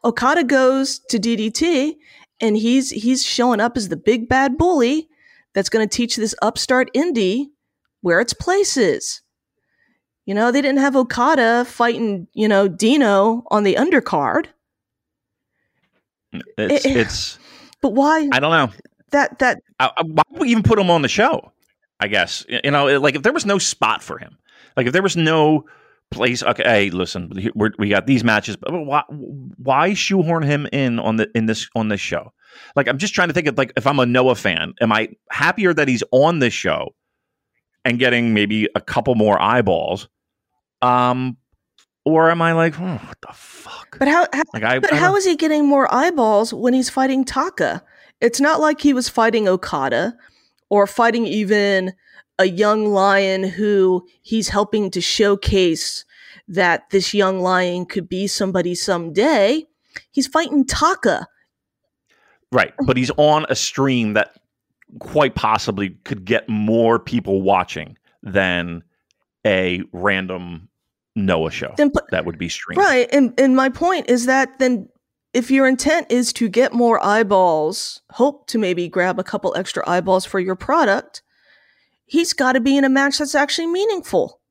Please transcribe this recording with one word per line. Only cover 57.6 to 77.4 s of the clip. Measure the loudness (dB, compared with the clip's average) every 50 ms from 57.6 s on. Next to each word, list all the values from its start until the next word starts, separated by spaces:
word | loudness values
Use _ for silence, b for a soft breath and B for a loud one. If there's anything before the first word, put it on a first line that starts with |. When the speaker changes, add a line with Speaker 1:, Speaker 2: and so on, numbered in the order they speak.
| 0 -2 -4 -6 -8
Speaker 1:
could | -6 -8 -8 -8 -6
be | -6 -6 -4
somebody | -4 -4 -4 -4 -2 -2 -2 -2 -2 -4
someday. | -4 -2 -2 -2 -2 -4 -4 -2 0 2 2 4 4 2 2 2 -2 -4 _ _ _ B B B B B B
He's | _ -4 -4 0
fighting | 0 -2 -2 2 0 0 0
Taka. | 0 0 0 0 0 0 0 0 -2 -2 -2 -6 _ _ _ _ _ _ _ _ _ _ _ _ _ _ _ _ _ _ _ _ _ _ _ _ _
Speaker 2:
Right, | 0 0 0 0 -2 -4 0
but | 0 2
he's | 0 0 -2 2 2
on | 4 4 4 2 0 -2
a | -4
stream | -4 -4 -6 -2 -2 0 0 0 0 0 0 0
that | 0 -2 -2 _ _ _ _ _ _ _ _ _ _ _ _ -20 -20
quite | -18 -4 0 0 0 0 0
possibly | -2 0 0 0 0 -2 -4 -4 -4 -6 -6 -8 _ _
could | -12 -12 -10 -4
get | -2 -2 -2 0 -2
more | -4 -2 0 0 2 2 4 2 2 0
people | -2 -4 -4 -4 -2 0 -2 0
watching | 2 2 2 2 0 -4 -8 -14 -14 -14 -18 _ _ _ _ _
than | -16 -2 0 0 2 2 0 -2 -4 -6 -10 -12 -14 _ _ _ _ _ _ _ _ _ _ _ 0
a | 0 2 2 0 0 -2 -4 -8 -10
random | -10 -2 0 0 0 0 -2 -6 -8 -10 -10 -12 -14 -16 -18 _ _ _ _ _ _ _ _ _ _
Noah | -4 0 0 0 0 0 -4
show | -6 -8 -12 -8 -2
Speaker 1:
Then | 0 0 2
put | 0 -2 -4 -4
Speaker 2:
that | -6 -4 -4
would | -6 -8 -8
be | -8 -10
streamed. | -8 -12 -12 -6 -2 0
Speaker 1:
Right, | 0 2 2 0 0 2
and, | 2 2 2 2 2 2
and | 2 4 4
my | 2 2 0
point | -2 -2 -2 -2 -2 -2 0 0
is | 0 0 2
that | 0 0 0 0 -2 -2 -2
then | 0 0 0 -2 -6 -14 _ _ _ _ _ _ _ _ -4
if | -4 0 2
your | 2 2 4
intent | 2 2 0 0 0 0 0 0 0
is | 0 0 0 -2 -2
to | -4 -4 0
get | 2 2 2 2
more | 2 2 2 2 2 2 2
eyeballs, | 2 2 2 2 2 4 4